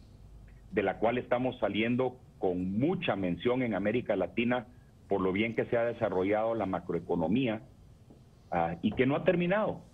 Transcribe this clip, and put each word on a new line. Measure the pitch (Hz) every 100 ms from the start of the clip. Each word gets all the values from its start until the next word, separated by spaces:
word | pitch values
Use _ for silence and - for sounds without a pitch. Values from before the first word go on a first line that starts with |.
| - - - - - - -
de | 104
la | 98 90
cual | 110 123
estamos | - 120 127 123
saliendo | 104 98 113 123 127 - - -
con | 95 90 92 104
mucha | 147 190 131 101
mención | 92 85 120 123
en | 123 92
América | 104 120 - 95
Latina | 87 - 117 123 - - - - -
por | 98
lo | 92
bien | 95 113
que | 113 113
se | 117
ha | 117
desarrollado | 113 107 92 95 104 113 110
la | 95
macroeconomía, | 90 - 85 82 85 82 120 127 107 - - - - - - - - -
ah, | 87 85 87
y | 110
que | 101 127
no | 147
ha |
terminado. | 185 175 175 208 185 - -